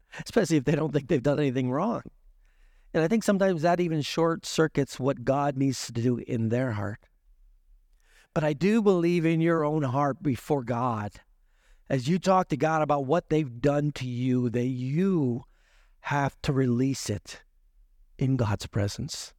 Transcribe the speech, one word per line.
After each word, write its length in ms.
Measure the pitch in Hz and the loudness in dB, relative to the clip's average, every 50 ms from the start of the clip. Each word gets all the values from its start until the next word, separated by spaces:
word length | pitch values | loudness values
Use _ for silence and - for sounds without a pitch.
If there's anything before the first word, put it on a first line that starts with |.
| _ _ - - - | _ _ -16 -14 -10
especially 340 | - - - 180 - 165 147 | -2 0 0 2 4 2 2
if 60 | 123 | 2
they 120 | - 170 | 2 0
don't 160 | 143 156 151 | 0 0 0
think 160 | 143 147 147 - | -2 -2 0 0
they've 140 | 175 131 | -2 0
done 180 | 113 147 139 143 | 2 0 0 2
anything 320 | 147 135 120 135 127 123 | 0 0 0 0 -2 -2
wrong. 300 | 127 147 190 233 214 - - - - _ _ - - _ _ _ _ _ - - _ _ _ - - | -2 -2 -2 -2 -4 -6 -8 -12 -20 _ _ -20 -20 _ _ _ _ _ -20 -20 _ _ _ -4 0
And 80 | - | 0
I 60 | 160 165 | 2 2
think 160 | 226 220 - | 2 2 2
sometimes 380 | - 202 185 196 190 180 151 | 2 2 4 4 2 2 2
that 180 | 151 170 175 175 | 2 2 2 2
even 200 | 180 165 160 151 | 2 0 0 -2
short 460 | 131 - - 165 165 165 165 - - | -2 -2 0 0 0 0 0 -2 -6
circuits 540 | - - - 160 151 - 143 135 - - - | -6 0 0 0 2 2 -2 -2 -2 -4 -4
what 240 | 127 139 131 - 117 | -2 -2 -2 -2 -2
God 320 | 135 131 143 143 147 131 | -2 0 0 0 -2 0
needs 280 | 135 135 139 123 - - | 0 0 0 0 -2 -6
to 60 | - | -6
do 260 | 120 120 117 127 123 117 | -4 0 2 2 2 0
in 300 | - - 123 117 113 110 | -2 -4 -2 -2 0 0
their 240 | 113 123 135 127 | 0 0 -2 -2
heart. 360 | 107 104 101 101 107 - _ _ _ _ _ _ - _ - - _ _ _ _ - - _ _ _ _ _ _ _ _ _ _ | -4 -4 -4 -6 -8 -10 _ _ _ _ _ _ -20 _ -20 -20 _ _ _ _ -20 -20 _ _ _ _ _ _ _ _ _ _
But 120 | - 160 151 | -4 -2 0
I 80 | 151 | 0
do 280 | 151 117 165 202 220 233 | 0 2 2 4 4 4
believe 460 | 202 202 190 175 170 170 175 175 156 | 4 4 4 4 4 2 2 2 2
in 140 | 165 165 160 | 2 2 2
your 240 | 165 170 165 165 151 | 2 2 2 2 0
own 180 | 147 151 160 | 0 0 0
heart 400 | 143 123 123 143 147 143 127 - | -2 0 0 0 0 0 -2 -2
before 400 | - 147 123 - - - 151 139 | -2 -2 -2 -2 -2 -2 -2 -2
God, 580 | 120 113 120 117 127 127 113 107 104 104 - - - _ _ _ _ _ _ _ _ _ - _ _ - | -2 -4 -2 -2 0 -2 -2 -2 -6 -8 -10 -14 -20 _ _ _ _ _ _ _ _ _ -20 _ _ -4
as 180 | - 131 117 143 | -2 -2 0 0
you 100 | 180 180 | 0 0
talk 300 | - 185 185 185 175 - | 2 2 2 2 2 0
to 80 | 156 | -2
God 240 | 120 143 156 160 156 | 0 0 0 2 2
about 260 | 151 139 147 143 139 | 2 0 0 0 0
what 220 | 127 156 175 - - | 0 0 0 0 0
they've 320 | 156 156 156 127 117 120 | 0 0 0 -2 -6 0
done 300 | - 143 143 147 147 147 | 0 2 2 2 0 -2
to 140 | - - 127 | -2 -4 -6
you, 420 | 127 120 120 127 131 127 127 123 120 | -6 -4 -2 0 2 2 2 0 0
that 160 | 110 120 120 | 0 -2 -2
you 800 | 131 131 123 127 131 143 165 190 196 190 165 139 123 113 131 - _ _ _ _ _ _ _ _ _ _ _ | -2 -4 -4 -4 -2 0 0 2 2 2 2 2 0 -2 -4 -6 _ _ _ _ _ _ _ _ _ _ _
have 380 | - - 143 143 143 143 - - | -6 -4 -2 0 -2 -2 -4 -4
to 100 | - - | -4 -2
release 580 | 139 131 135 123 120 120 131 135 131 - - - | 0 2 2 2 2 2 0 0 -2 -4 -4 -6
it 320 | 104 - - - - - - _ _ _ _ _ _ _ - _ _ _ - _ _ - | -6 -6 -8 -14 -20 -20 -20 _ _ _ _ _ _ _ -20 _ _ _ -20 _ _ -4
in 180 | 139 131 135 | -2 0 2
God's 300 | 120 117 104 101 95 - | 2 0 0 0 -2 -6
presence. 680 | - - 107 101 104 - - - - - - - - - | -6 -4 -2 -2 -2 -4 -8 -10 -10 -10 -12 -14 -16 -18